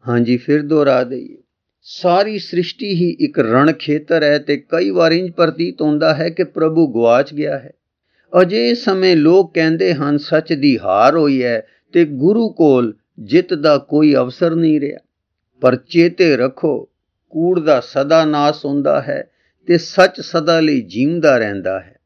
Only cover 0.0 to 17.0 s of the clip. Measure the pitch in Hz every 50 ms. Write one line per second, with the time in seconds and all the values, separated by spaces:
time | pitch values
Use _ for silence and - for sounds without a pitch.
0 | _ 123 120 120 120 113 123 123 - - 147 151 147 143 156 151 147 139 131 131
1 | 131 123 131 123 - - - _ _ _ _ _ _ _ _ _ _ - - -
2 | - 180 175 185 202 214 214 196 - - - 175 180 170 - _ 226 202 196 165
3 | 175 170 - - 156 135 - - 135 110 117 131 139 160 156 156 - 147 147 156
4 | 151 - 170 165 156 147 147 147 147 147 143 123 _ _ 160 165 185 196 185 175
5 | 165 165 160 175 185 180 170 - 170 160 156 160 170 180 - - 160 151 151 147
6 | 160 160 151 143 160 170 165 - 180 - _ - 160 156 160 165 165 139 110 113
7 | 117 117 117 131 139 139 147 143 151 151 147 135 123 151 _ _ _ _ _ _
8 | _ _ _ _ _ _ - - 185 170 202 226 233 240 240 233 - 208 190 190
9 | 185 185 175 160 147 160 175 196 185 165 _ 170 160 160 165 165 190 185 165 139
10 | 143 143 147 143 143 - 165 156 - - 170 139 139 147 127 107 98 98 95 101
11 | - - 151 165 151 147 139 131 123 120 117 113 110 _ _ _ _ _ - 170
12 | 170 147 147 127 143 180 208 233 226 220 - - 165 147 135 127 120 110 104 _
13 | _ _ _ - 110 98 123 175 175 - 185 151 143 156 147 139 143 _ 147 151
14 | 156 151 139 131 127 123 - - 180 170 165 165 165 160 151 147 143 143 - -
15 | _ _ _ _ _ _ _ _ _ _ _ _ - 127 123 127 _ _ - 170
16 | 170 175 170 - 185 165 139 120 123 135 131 - - 156 135 117 - _ _ _